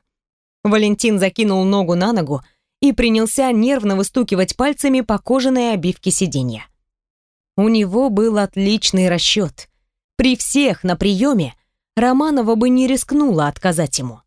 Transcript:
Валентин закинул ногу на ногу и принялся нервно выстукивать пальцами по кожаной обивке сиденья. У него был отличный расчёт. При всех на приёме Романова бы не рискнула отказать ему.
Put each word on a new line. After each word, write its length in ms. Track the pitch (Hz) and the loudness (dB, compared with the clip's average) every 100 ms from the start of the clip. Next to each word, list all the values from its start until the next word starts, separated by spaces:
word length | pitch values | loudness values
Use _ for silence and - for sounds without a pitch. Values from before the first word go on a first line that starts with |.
| _ _ _ _ _ _ | _ _ _ _ _ _
Валентин 560 | 208 214 208 208 233 208 | -2 0 0 0 0 0
закинул 440 | 185 - 214 190 | -2 0 0 0
ногу 320 | 185 202 180 175 | 2 0 0 0
на 180 | 190 | 0
ногу 280 | 233 147 139 - _ _ _ | -2 -2 -6 -8 _ _ _
и 120 | 277 | 0
принялся 600 | 226 233 220 220 - 262 | 2 2 2 0 0 0
нервно 440 | 233 233 277 208 190 | 2 2 0 0 -2
выстукивать 600 | 196 - 233 185 185 - | -2 -2 0 0 -2 -2
пальцами 460 | 262 294 277 262 | -2 0 0 0
по 160 | - 202 | 0 -4
кожаной 560 | - 214 254 254 240 | 0 0 2 0 0
обивке 380 | 214 165 180 - | -2 -2 -4 -4
сиденья. 560 | - 180 135 127 110 - _ _ _ _ _ _ _ _ - | -2 -2 -2 -6 -8 -14 _ _ _ _ _ _ _ _ -2
У 120 | 208 | 2
него 400 | 226 202 202 269 | 2 0 0 0
был 280 | 202 226 208 | 2 0 0
отличный 720 | 196 - 196 214 - 190 185 | -2 -2 -2 0 0 0 0
расчёт. 600 | 175 - - 175 - - _ _ _ _ - | 0 0 0 -2 -6 -20 _ _ _ _ 0
При 200 | 262 247 | 0 0
всех 480 | - 277 277 - | 0 0 0 0
на 120 | 180 175 | -4 -2
приёме 600 | 202 190 269 247 143 - _ _ _ - | 0 2 2 2 -2 -6 _ _ _ -2
Романова 600 | 240 262 302 285 220 226 | 0 2 2 0 0 2
бы 140 | 247 | 2
не 180 | 254 262 | 2 2
рискнула 600 | 262 - 285 294 170 147 | 0 -2 0 2 2 -2
отказать 500 | - 185 165 156 - | -2 -2 0 -2 -4
ему. 240 | 127 110 | -8 -12